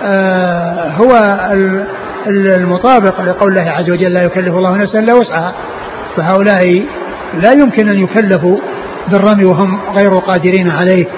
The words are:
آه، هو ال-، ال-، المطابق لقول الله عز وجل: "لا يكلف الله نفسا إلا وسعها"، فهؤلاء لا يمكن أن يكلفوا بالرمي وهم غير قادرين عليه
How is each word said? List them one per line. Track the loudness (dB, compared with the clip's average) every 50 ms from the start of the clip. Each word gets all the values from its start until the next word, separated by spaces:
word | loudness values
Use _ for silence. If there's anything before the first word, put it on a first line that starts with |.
| -2
آه، | 0 0 0 0 0 0 0 0 -2 -2 -2 -4 -4 -6 -6 -6 -6
هو | -2 0 2 4 4 4 4 2 0 0 -2 -2
ال-، | 0 0 0 0 0 -2 -4 -6 -10 -12 -12 -12 -12 -8 -4 -2
ال-، | 0 0 2 2 2
المطابق | 2 2 0 -2 0 2 4 4 4 4 2 0 0
لقول | -4 -4 -2 0 0 0 2 0
الله | 0 -2
عز | -2 -2 -2 -2
وجل: | 0 0 0 0 0
"لا | 0 0
يكلف | 0 -2 -2 -2 -2 -2
الله | 0 0 0 0 0
نفسا | -2 0 0 0
إلا | 2 4 4
وسعها"، | 4 2 2 -2 -4 -4 -4 -8 -10 -12 -12 -12 -12 -12 -12 -12 -12 -12 -8 -6 -4
فهؤلاء | -2 0 0 2 2 2 2 2 2 2 2 0 0 -4 -8 -10 -12 -12 -12 -12 -12 -10 -6
لا | 0 2 4
يمكن | 4 6 4 4 2 0 0 2
أن | 2 0 0
يكلفوا | 0 0 0 2 2 0 0 2 0 0 0 -2 -8 -10 -10 -12 -12 -12 -10 -4 0
بالرمي | 0 2 4 4 4 4 4
وهم | 2 2 2 0 0 -2 -4 -6 -4 -2 0
غير | 2 2 2 0
قادرين | 0 0 -2 0 0 0 0 2 0 0
عليه | -2 0 0 2 2 2 0 -2 -4